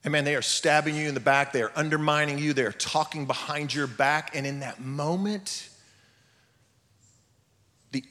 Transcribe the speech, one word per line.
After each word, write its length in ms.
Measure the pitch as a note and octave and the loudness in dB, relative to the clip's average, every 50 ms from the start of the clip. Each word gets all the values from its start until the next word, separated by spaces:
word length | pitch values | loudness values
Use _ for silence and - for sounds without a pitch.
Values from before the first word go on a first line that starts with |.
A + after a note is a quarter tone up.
And 100 | _ D3+ | _ 0
man, 120 | D3 D3+ C#3+ | 0 2 2
they 120 | C#3+ D3 | 2 0
are 60 | C3 | 0
stabbing 520 | A2+ - - - - E3 D3 D3+ D3+ D#3 D3+ | 0 0 -2 2 4 4 4 6 4 2 -2
you 140 | D3+ D3+ D3+ | -2 -2 -2
in 60 | C#3 | -2
the 60 | C3 | 0
back. 340 | A2 C#3 C3+ C#3 C#3+ C3+ - | 4 4 4 4 4 2 0
They 80 | C3 | 0
are 100 | A2+ G#2+ - | 0 0 0
undermining 640 | D#3 D3+ D#3 D3+ D3+ D3+ D3+ D3+ D3+ D3+ D3 C#3+ C#3+ | -2 0 0 0 2 2 2 4 4 2 2 0 -2
you. 140 | D3 D3+ | 0 0
They 120 | D3 C3+ B2+ | 2 2 0
are 80 | G#2 | 0
talking 520 | G#2 - - - - D3+ D#3 - - D#3+ C#3+ | 0 -4 -6 -2 0 0 0 0 -4 -8 -4
behind 480 | C3 B2+ - - - D3+ D3+ D3+ C#3 | -4 -4 -4 -4 -6 -4 -4 -4 -4
your 140 | B2 D3 C#3+ | -2 -2 -2
back. 500 | C3+ A2+ G#2+ C3+ C#3 D3 D#3 D#3 - - | -4 0 2 4 4 4 2 0 -4 -6
And 100 | D3+ C#3 | -4 -4
in 140 | C#3 C#3 C#3 | -4 -6 -6
that 180 | C#3 B2 - - | -8 -10 -10 -10
moment, 920 | B2+ C3 C3+ D3 C#3+ D#3 E3+ F#3 G3 G#3 G#3+ G3+ G3 - - - - - - - _ _ _ _ _ _ _ _ _ _ _ _ _ _ _ _ _ _ _ _ _ _ _ _ _ _ _ _ _ _ _ _ _ _ _ _ _ _ _ _ _ _ | -10 -8 -6 -4 -2 -2 0 0 0 -2 -2 -4 -6 -8 -8 -8 -10 -14 -20 -20 _ _ _ _ _ _ _ _ _ _ _ _ _ _ _ _ _ _ _ _ _ _ _ _ _ _ _ _ _ _ _ _ _ _ _ _ _ _ _ _ _ _
the 120 | - C3+ C3 - | -8 -8 -6 -2